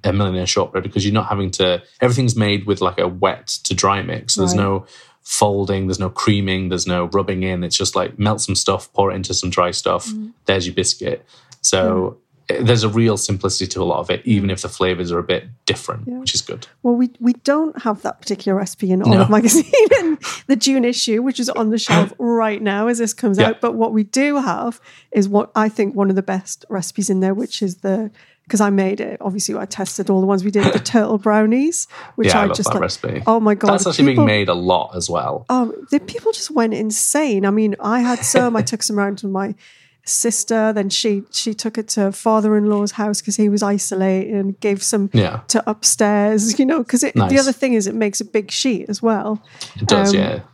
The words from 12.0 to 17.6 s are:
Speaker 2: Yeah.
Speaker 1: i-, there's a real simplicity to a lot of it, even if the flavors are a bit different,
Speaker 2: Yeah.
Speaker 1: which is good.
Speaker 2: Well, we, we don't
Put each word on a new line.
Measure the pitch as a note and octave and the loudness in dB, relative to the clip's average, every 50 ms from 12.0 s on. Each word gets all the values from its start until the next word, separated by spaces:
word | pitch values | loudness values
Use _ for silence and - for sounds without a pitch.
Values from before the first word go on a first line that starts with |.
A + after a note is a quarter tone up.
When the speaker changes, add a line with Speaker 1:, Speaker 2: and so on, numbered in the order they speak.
| F#2 G2 - _ _ _ _ _ _ - | -2 -4 -6 _ _ _ _ _ _ -6
Speaker 2:
Yeah. | - | -4
Speaker 1:
i-, | - B2+ | 0 4
there's | A#2 B2 A2+ | 4 4 4
a | G#2+ A2 | 2 0
real | G#2 A2+ A#2 A2+ G#2 | 2 2 2 2 2
simplicity | F#2+ - - G2+ F#2 - F#2+ - - F#2+ F2 | 0 -2 -4 -4 -2 -2 -4 -4 -4 -6 -6
to | - F#2 | -4 -4
a | F2+ | -2
lot | F2 D#2+ - | -2 -2 -2
of | F2 - | -2 -4
it, | A2 - - | -4 -4 0
even | B2+ A2 G2+ G2 G2 | 0 2 2 2 0
if | F#2 F#2 | -4 -4
the | - G2 | -6 -10
flavors | - - F#2 F#2 F#2 F2 F2+ F2 | -4 -2 0 0 0 -2 -2 -4
are | E2+ E2+ | -4 -4
a | |
bit | E2 - F2+ E2+ - - - _ _ | -2 -2 -4 -4 -4 -10 -20 _ _
different, | - - - - - - A2+ A2 - | -6 -4 -4 -6 -10 -10 -10 -8 -10
Speaker 2:
Yeah. | B3 B3+ | -10 -6
Speaker 1:
which | C4 B3+ - | -6 -4 -4
is | - | -4
good. | - - - B2 - - _ _ | -6 -8 -12 -14 -14 -20 _ _
Speaker 2:
Well, | - B3 A#3+ | 0 0 2
we, | A#3+ B3+ B3 B3 _ | 2 0 -2 -2 _
we | A#3+ A#3+ A#3+ - _ | 0 0 0 0 _
don't | C#4 C#4 D4+ | 0 0 2